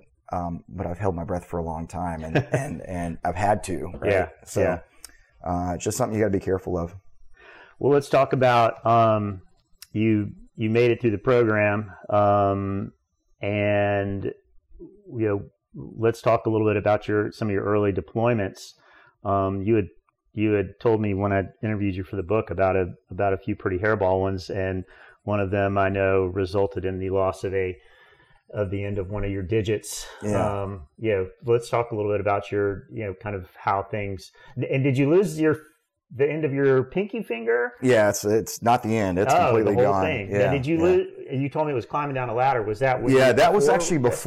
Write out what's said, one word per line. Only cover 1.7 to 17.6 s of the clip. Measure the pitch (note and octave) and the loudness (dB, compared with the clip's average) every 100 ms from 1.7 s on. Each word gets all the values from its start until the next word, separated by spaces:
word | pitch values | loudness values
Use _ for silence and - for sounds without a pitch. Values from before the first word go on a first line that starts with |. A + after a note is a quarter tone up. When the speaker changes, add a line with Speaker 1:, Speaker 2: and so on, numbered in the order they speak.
| D#2+ E2 | -8 -8
Speaker 1:
time | F2 F2 D#2+ | -8 -6 -8
and, | D#2+ C#3 | -4 -4
Speaker 2:
<laughs> | - | -2
Speaker 1:
and, | - - E2 - | -4 -6 -10 -10
and | F2 E2+ D#2+ | -8 -8 -6
I've | F2 E2+ | -6 -2
had | G#2 G#2+ | 0 0
to, | - E2+ - F2 | -2 -6 -8 -4
right? | G#2 | 0
Speaker 2:
Yeah, | F#2+ F2 - | 0 0 -6
Speaker 1:
So, | - G#2+ | -6 -2
Speaker 2:
yeah. | F#2 F2 - _ - _ _ _ - | 0 -2 -8 _ -20 _ _ _ -6
Speaker 1:
uh, | F2 F2+ | -4 -4
it's | E2+ | -4
just | A2 G#2+ | -4 -2
something | A#2 G#2+ | -2 0
you | |
gotta | G#2+ F#2+ | 0 0
be | |
careful | F#2 F#2+ F#2+ F2+ | 0 -4 -2 -4
of. | E2+ F#2+ - - - - - - - - | -6 -10 -20 -20 -20 -20 -20 -20 -20 -2
Speaker 2:
Well, | B2+ | 2
let's | C#3+ - | 2 2
talk | C3+ C3+ | 2 2
about, | C3+ B2+ A#2+ A2+ - A2+ | 4 4 6 4 2 2
um, | A#2 A2+ G#2+ G2+ F#2+ - _ _ - - | 6 6 4 0 -6 -12 _ _ -20 -8
you, | G#2+ A2 G#2+ G#2 - - - | 0 2 2 0 -8 -16 -6
you | A2 | 0
made | A2+ A#2+ | 4 4
it | A#2 | 2
through | A#2 | 0
the | G2+ | 0
program, | C3 B2 A2+ G#2+ G#2 G#2 G#2 - - | 2 4 4 4 2 0 -4 -12 -2
um, | G#2 G2+ G2+ G2 G2 G2 G2 A#2 - _ _ _ - | 2 4 4 2 0 -2 -4 -8 -12 _ _ _ -8
and, | G2+ G#2 G#2 G2+ G2+ G2+ G2 G2 - - _ - _ - | -4 0 0 2 2 0 -2 -4 -6 -10 _ -20 _ -20
you | - - G3 B2 G#2+ | -20 -20 -12 -4 -2
know, | G2+ C#3 _ _ | -2 -6 _ _
let's | - A#2+ A2 A2+ - | -16 -14 -2 -2 0
talk | B2 A2+ A#2 | 0 0 2
a | |
little | A2 G#2+ | 0 2
bit | G#2 | 2
about | G2+ G#2+ - | 2 0 0
your, | G#2 A2 | -2 -2
some | - G#2+ | -4 -4
of | |
your | G2 | -2